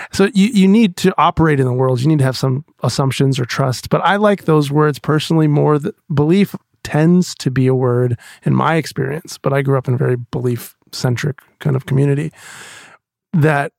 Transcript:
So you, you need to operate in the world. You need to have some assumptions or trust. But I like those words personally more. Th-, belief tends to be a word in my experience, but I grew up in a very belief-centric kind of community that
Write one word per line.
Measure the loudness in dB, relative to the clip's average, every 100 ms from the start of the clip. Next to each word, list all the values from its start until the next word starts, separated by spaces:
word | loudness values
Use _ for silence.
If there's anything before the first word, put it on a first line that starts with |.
| -6
So | 0 0
you, | 2 2
you | 4 4
need | 4 2 0
to | 0 2
operate | 2 2 2 2
in | 0
the |
world. | 0 0 0
You | 2
need | 2
to |
have | 0 0
some | -2 -2 -8 _
assumptions | -4 -2 -2 0 0 0
or |
trust. | -4 -2 -2 -4 -4
But | -2
I | 0 2
like | 2 0 2
those | 0 2
words | 0 0 -2
personally | -2 -2 0 0 2
more. | 2 2 0
Th-, | -4 -10 -4
belief | 0 2 2 0 -4 _ _
tends | -4 0 4 2 0 -6
to | -4
be | 0 0
a | 0
word | 0 0 -2 -4 -10 -8
in | -2 0
my | 0
experience, | -2 -4 -6 -6 -8 -12 -8
but | -4
I | -2
grew | 0 -2
up | -2
in |
a | -2
very | -2 -4
belief-centric | -6 -6 -4 -4 -8 _ _ -6 -4 -2 -6 -8 _ -8
kind | -4 -4
of | -2
community | 0 0 -2 -6 -12 -20 -20 -20 -20 -20 _ _ _ _
that | 0 2 0 -4